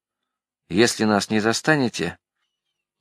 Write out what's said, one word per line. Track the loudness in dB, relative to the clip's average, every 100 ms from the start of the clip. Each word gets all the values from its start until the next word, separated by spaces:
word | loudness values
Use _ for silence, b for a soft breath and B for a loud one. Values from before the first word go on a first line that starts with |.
| _ _ _ _ _ _ -4
Если | 2 2 2
нас | 0 0 0
не | 0
застанете, | 0 0 0 0 0 -4 -8 -8 _ _ _ _ _ _ _ _